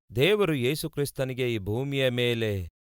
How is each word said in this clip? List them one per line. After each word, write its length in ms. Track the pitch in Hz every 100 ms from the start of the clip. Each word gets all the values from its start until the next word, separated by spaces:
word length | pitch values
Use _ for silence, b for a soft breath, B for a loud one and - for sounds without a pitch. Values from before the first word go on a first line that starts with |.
| _ 104
ದೇವರು 380 | 160 208 185
ಯೇಸು 360 | 147 120 156 160
ಕ್ರಿಸ್ತನಿಗೆ 640 | - 143 - 131 127 127
ಈ 40 | 113
ಭೂಮಿಯ 500 | 95 110 143 139 131
ಮೇಲೆ 600 | 123 120 117 110 98 85 - _